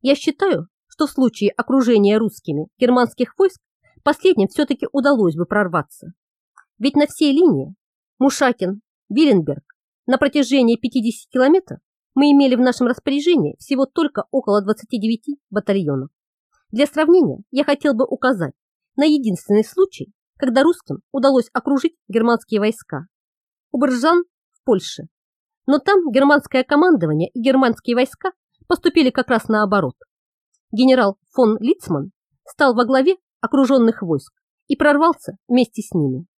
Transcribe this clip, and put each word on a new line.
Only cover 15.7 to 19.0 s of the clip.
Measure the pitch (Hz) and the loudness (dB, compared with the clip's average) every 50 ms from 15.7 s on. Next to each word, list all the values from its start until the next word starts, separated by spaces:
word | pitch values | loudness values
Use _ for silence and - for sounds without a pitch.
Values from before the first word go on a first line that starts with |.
| 202 196 180 147 143 131 131 156 _ _ _ _ _ _ _ _ _ _ _ _ | -2 -2 -2 -2 -4 -6 -6 -10 _ _ _ _ _ _ _ _ _ _ _ _
Для | - 220 285 | -2 -2 -2
сравнения | 294 - 302 311 302 349 370 302 180 135 - 202 _ | -2 0 -2 2 4 4 4 4 2 -2 -6 -14 _
я | - 254 285 | -4 -4 0
хотел | - 285 285 - 302 269 | 0 -2 -2 0 -2 0
бы | 220 269 | 0 -2
указать | - - - - 254 262 190 165 135 - _ _ _ _ _ _ _ _ | -4 -4 -4 -2 -2 -2 -2 -4 -8 -8 _ _ _ _ _ _ _ _
на | - | 0